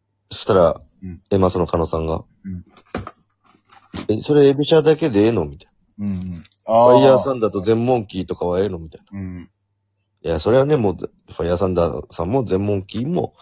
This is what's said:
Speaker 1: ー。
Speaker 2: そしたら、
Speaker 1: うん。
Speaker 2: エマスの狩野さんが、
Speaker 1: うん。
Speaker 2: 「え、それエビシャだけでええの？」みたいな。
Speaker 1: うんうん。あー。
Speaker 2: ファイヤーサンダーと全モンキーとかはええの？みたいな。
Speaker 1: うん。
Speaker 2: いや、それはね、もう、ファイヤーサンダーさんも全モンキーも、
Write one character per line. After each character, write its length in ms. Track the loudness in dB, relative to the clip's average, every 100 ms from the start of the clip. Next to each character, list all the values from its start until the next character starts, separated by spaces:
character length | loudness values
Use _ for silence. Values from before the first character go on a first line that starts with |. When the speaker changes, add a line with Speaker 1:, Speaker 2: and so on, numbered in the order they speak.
| _ _ _
Speaker 1:
ー。 40 |
Speaker 2:
そ 40 | -10
し 60 |
た 100 | 0
ら、 260 | 2 2 0 -10 _
Speaker 1:
う 20 | -18
ん。 160 | -18 _
Speaker 2:
エ 80 | 0
マ 120 | 0
ス 80 | 0
の 100 | -2
狩 140 | -2
野 40 | -4
さ 120 | -4
ん 80 | -4
が、 180 | -6 -8 _
Speaker 1:
う 40 | -14
ん。 140 | -14 -16 _ _ -14 -14 -18 _ _ _ _ _ _ _ -10 -6
Speaker 2:
「え、 100 | -4
そ 120 | 0
れ 140 | 4 4
エ 60 |
ビ 100 | 4
シ 100 | 2
ャ 80 | 4
だ 140 | 4 2
け 120 | 2
で 120 | 2
え 60 | 2
え 40 |
の？」 140 | 2 -4
み 100 | -10
た 120 | -20
い 40 | _ _ -10
な。 80 | -6
Speaker 1:
う 40 |
ん 40 |
う 20 | -6
ん。 260 | -8 -12 -16 _
あ 240 | 0 4 6
ー。 40 |
Speaker 2:
フ 20 | 8
ァ 40 |
イ 40 |
ヤ 100 | 6
ー 80 | 4
サ 100 | 2
ン 60 | -2
ダ 80 | -2
ー 40 |
と 100 | -2
全 240 | 0 0
モ 140 | 2 0
ン 100 | -2
キ 140 | -8
ー 20 |
と 100 | -8
か 120 | -6 -2
は 120 | -2
え 60 |
え 40 | -2
の？ 100 | -4
み 100 | -12
た 80 | -20
い 40 | _
な。 80 | -14
Speaker 1:
う 20 |
ん。 280 | -12 -14 -18 _ _ _ _ _ _ _
Speaker 2:
い 60 | -6
や、 120 | -2
そ 100 | 2
れ 60 | 2
は 80 |
ね、 120 | 2 2
も 160 | 0
う、 40 | -2
フ 120 | -10 _ _
ァ 100 | -8
イ 20 | -4
ヤ 80 |
ー 20 | -2
サ 120 | 0
ン 60 |
ダ 260 | 0 -2 -4
ー 120 | -10
さ 120 | -8
ん 60 | -4
も 120 | -2
全 180 | -2 -2
モ 140 | -2
ン 100 | -4
キ 160 | -6 -8
ー 60 | -4
も、 280 | -4 -6 _